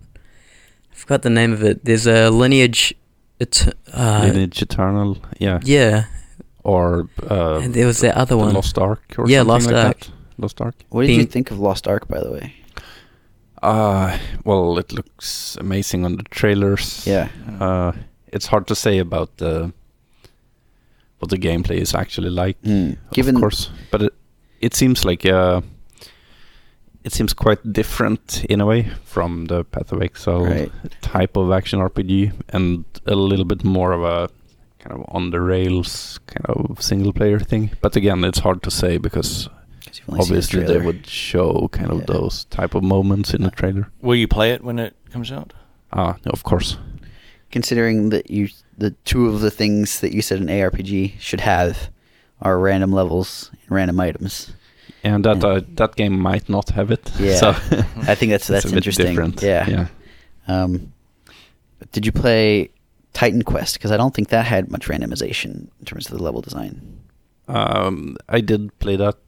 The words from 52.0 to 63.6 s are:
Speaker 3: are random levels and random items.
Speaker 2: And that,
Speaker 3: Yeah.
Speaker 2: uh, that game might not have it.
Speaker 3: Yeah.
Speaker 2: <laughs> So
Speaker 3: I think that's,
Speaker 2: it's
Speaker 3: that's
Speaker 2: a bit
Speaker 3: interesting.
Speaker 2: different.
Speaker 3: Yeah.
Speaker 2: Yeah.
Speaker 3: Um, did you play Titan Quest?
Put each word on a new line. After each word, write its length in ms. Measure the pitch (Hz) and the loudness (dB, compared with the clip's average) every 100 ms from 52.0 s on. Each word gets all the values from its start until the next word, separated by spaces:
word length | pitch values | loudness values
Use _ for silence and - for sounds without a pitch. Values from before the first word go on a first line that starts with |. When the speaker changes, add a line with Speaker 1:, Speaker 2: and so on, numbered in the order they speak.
| _ _ _ _ | _ _ _ _
Speaker 3:
are 180 | - 92 | 0 2
random 320 | 95 98 95 | 2 2 2
levels 580 | 98 90 85 92 - - | 2 0 -2 -4 -8 -16
and 180 | - - | -20 -4
random 260 | 95 92 90 | -2 0 0
items. 500 | 90 - 95 - - - _ _ - - | -2 -2 -8 -10 -14 -18 _ _ -20 -6
Speaker 2:
And 200 | 104 104 | 0 2
that, 140 | 104 101 | 4 4
Speaker 3:
Yeah. 60 | 95 | 2
Speaker 2:
uh, 120 | 95 90 82 | 2 -2 -2
that 200 | 110 - | -2 0
game 240 | 104 95 | 0 0
might 300 | 92 95 - | 0 0 0
not 200 | 101 - | -2 -2
have 200 | 104 101 | -2 0
it. 180 | 113 - - | -2 -2 -2
Speaker 3:
Yeah. 180 | 98 92 | 2 4
Speaker 2:
<laughs> 20 | |
So 100 | 107 - - - - - 127 | 4 4 0 0 0 -2 0
Speaker 3:
I 40 | 104 | 2
think 160 | 113 | 2
that's, 180 | 101 - | 2 2
Speaker 2:
it's 140 | 98 | 0
Speaker 3:
that's 20 | 95 | 2
Speaker 2:
a 40 | |
bit 80 | 95 | 0
Speaker 3:
interesting. 280 | 95 95 87 | 0 2 2
Speaker 2:
different. 340 | 87 82 - | 2 -2 0
Speaker 3:
Yeah. 280 | 101 90 95 | 2 2 2
Speaker 2:
Yeah. 180 | 98 87 - - - - - - | 0 -2 -6 -20 -20 -20 -14 -4
Speaker 3:
Um, 440 | 92 90 92 - - _ _ - - _ _ _ _ - | -2 0 -2 -6 -18 _ _ -20 -20 _ _ _ _ -10
did 120 | - 107 | -4 -2
you 60 | |
play 580 | - 123 113 107 104 85 _ _ _ _ | 0 2 4 4 4 0 _ _ _ _
Titan 300 | - 120 110 | 0 2 2
Quest? 360 | 113 - | 0 -2